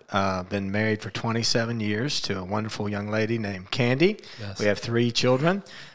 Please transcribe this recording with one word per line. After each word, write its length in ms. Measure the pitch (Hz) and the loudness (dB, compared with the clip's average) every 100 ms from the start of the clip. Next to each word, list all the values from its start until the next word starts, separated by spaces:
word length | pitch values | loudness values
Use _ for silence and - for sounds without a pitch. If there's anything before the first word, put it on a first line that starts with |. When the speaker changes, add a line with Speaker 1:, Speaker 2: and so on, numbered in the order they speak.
| - | -2
Speaker 1:
Uh, 320 | 101 98 92 | 0 2 0
been 300 | 90 101 98 | -2 -4 -2
married 300 | 104 110 107 | 0 0 0
for 100 | 101 | -4
twenty-seven 680 | - 117 113 110 120 113 117 | -4 -2 0 2 2 0 -2
years 380 | 104 104 143 - | -2 0 -2 -2
to 180 | - 92 | -2 -4
a 40 | |
wonderful 460 | 92 107 110 - 104 | -2 -4 -2 -4 -4
young 200 | 101 104 | -2 -2
lady 280 | 110 110 117 | 0 0 0
named 320 | 104 95 92 | -2 -6 -4
Candy. 460 | - 120 131 180 214 - - | 0 2 4 2 2 -10 -12
Speaker 2:
Yes. 200 | 101 98 | -10 0
Speaker 1:
We 60 | 104 | 2
have 140 | 98 | 2
three 320 | 117 117 120 | 0 2 2
children. 520 | - 127 131 165 196 - - - | 4 4 4 4 0 -4 -16 -18